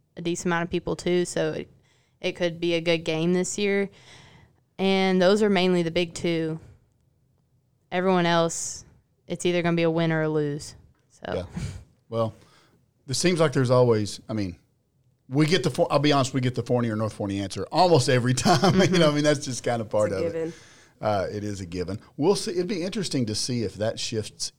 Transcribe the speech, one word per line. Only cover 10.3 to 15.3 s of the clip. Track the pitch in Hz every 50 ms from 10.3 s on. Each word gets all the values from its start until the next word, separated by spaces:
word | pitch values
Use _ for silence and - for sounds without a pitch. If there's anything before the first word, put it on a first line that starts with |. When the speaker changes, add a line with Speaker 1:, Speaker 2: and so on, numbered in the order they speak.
Speaker 1:
lose. | 156 156 151 147 143 151 - - - - - _ _ _ _ _
So. | _ _ - - -
Speaker 2:
Yeah. | 92 87 - - - - - - - - - _ _ _ _
Well, | 113 117 113 110 - - - _ _ _ _ _ _ _ _ _ _ _ _
it | -
seems | 131 - - 175 185 156
like | 165 151
there's | 131 139 131 120
always, | 127 127 127 120 113 110 104 98 - - -
I | -
mean, | 110 110 101 92 85 - _ _ _ _ _ _ _ _ _ _ _ _ _
we | -